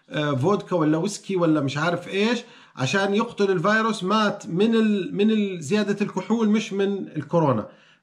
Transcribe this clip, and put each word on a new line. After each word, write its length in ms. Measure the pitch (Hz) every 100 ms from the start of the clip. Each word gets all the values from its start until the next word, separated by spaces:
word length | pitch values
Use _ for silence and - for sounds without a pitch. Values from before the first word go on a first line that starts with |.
| _
آه، 220 | - 147
فودكا 440 | 135 151 202 - 180
ولا 220 | 151 160
ويسكي 380 | 202 - - 190
ولا 260 | 165 151
مش 160 | 139 143
عارف 300 | 170 170 -
إيش، 320 | 190 220 240 - - - -
عشان 380 | 131 196 196
يقتل 380 | 202 226 - 196
الفيروس، 520 | 185 185 220 220 214
مات 440 | 180 220 208 - -
من 280 | 170 226 226
ال-، 400 | 220 202 170 180
من 160 | 214
ال-، 300 | 220 202 175
زيادة 360 | 143 208 202 196
الكحول 480 | 208 180 - 233 220
مش 240 | 214 -
من 340 | 196 196 196 -
الكورونا. 600 | 156 131 170 151 113 101 - _ _